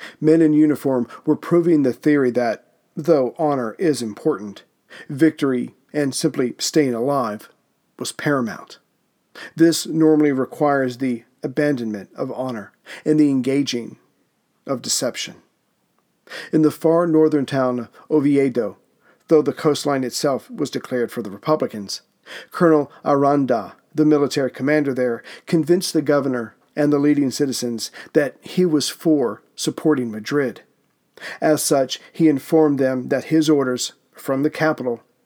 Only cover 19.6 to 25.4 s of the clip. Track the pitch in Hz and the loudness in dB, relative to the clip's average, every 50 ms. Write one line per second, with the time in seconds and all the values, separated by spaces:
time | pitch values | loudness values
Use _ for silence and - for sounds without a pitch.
19.6 | - 156 143 - - 143 143 135 127 120 - - - 143 131 113 - - 247 - | 0 -2 -2 0 -2 -2 -2 -2 -2 -4 -4 -2 -2 -2 -2 -2 -6 -10 -8 -8
20.6 | 147 - - 127 - - 131 123 117 110 - 123 107 101 98 101 - 156 156 151 | -8 -6 -6 -10 -8 -4 -4 -4 -4 -4 -6 -8 -10 -10 -10 -8 -2 -2 0 0
21.6 | 135 123 - 107 98 95 - - _ _ _ _ _ - - - - _ - - | -2 -4 -6 -10 -10 -10 -12 -12 _ _ _ _ _ -20 -18 -18 -18 _ -2 2
22.6 | 147 165 156 147 139 - - - - 143 143 139 143 139 147 143 135 123 120 110 | 4 4 4 4 2 -2 -8 -6 -2 0 2 2 2 2 2 2 2 0 0 -2
23.6 | 101 98 - _ _ _ - 156 156 151 151 143 143 131 - 147 135 123 - - | -2 -8 -14 _ _ _ 0 2 4 4 4 4 2 0 0 -2 -2 -2 -4 -4
24.6 | 127 143 151 151 147 139 127 127 127 123 117 113 - - - - | -2 0 2 2 0 0 -2 -2 -2 -2 -2 -4 -8 -16 -20 -16